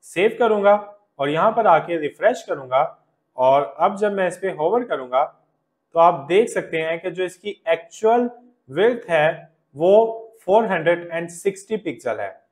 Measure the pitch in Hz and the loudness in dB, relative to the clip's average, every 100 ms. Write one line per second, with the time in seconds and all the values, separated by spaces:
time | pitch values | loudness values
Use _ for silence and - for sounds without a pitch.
0 | - 160 214 - 233 214 202 208 208 - | -6 0 0 2 0 2 4 2 0 -20
1 | _ - 143 156 202 233 208 156 175 170 | _ -6 -4 0 0 2 4 4 2 -6
2 | 147 - 196 247 - 156 131 127 165 - | -6 -2 -2 -2 -8 -10 -2 -2 -2 -6
3 | _ _ _ - 127 139 143 - 185 196 | _ _ _ 0 2 2 0 -2 -2 0
4 | 208 196 185 180 190 151 160 233 240 147 | -4 -2 -4 -4 -8 -2 -2 -2 -4 -8
5 | 127 127 156 _ _ _ _ _ _ 165 | -2 -2 -2 _ _ _ _ _ _ 4
6 | 175 165 139 185 226 190 143 160 160 165 | 4 2 0 0 2 -4 -6 -6 -4 -6
7 | 185 170 180 - 208 - 165 165 - - | -8 -6 -8 -8 -14 -10 -4 -4 -4 -2
8 | 220 240 240 - _ _ _ 139 226 240 | 0 2 0 -8 _ _ _ 0 0 0
9 | - 165 156 165 - _ _ 135 175 208 | -2 2 2 -2 -16 _ _ -2 4 4
10 | 226 - - _ - 208 220 180 156 175 | 4 -4 -16 _ 2 2 2 0 0 0
11 | 170 165 170 - 196 196 - 214 160 120 | -2 -8 -8 -6 -6 -6 -8 -8 -6 -8
12 | 123 107 98 - _ | -6 -6 -8 -12 _